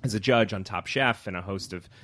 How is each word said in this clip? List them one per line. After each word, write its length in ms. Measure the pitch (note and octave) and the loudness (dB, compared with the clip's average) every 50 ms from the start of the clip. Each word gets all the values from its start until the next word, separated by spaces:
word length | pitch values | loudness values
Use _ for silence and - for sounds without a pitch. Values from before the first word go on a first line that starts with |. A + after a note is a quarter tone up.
| - | -4
is 100 | B2+ G#2 | -2 -2
a 60 | G#2+ | 0
judge 320 | G2+ C3 B2 A#2 A2 F#2+ A2 | 4 4 6 6 4 4 0
on 120 | G2 F#2+ | -4 -6
Top 220 | - G#2 F2+ - - | -6 -6 -6 -6 -4
Chef 400 | - C3+ C3+ B2 A#2 - - G#2 | -2 2 2 2 2 0 -4 -8
and 100 | F#2 F2 | -8 -6
a 40 | |
host 300 | F2 G2 G2 F#2+ - - | -6 -6 -6 -6 -6 -8
of 160 | F#2+ F2 - - - - | -10 -10 -12 -14 -20 -20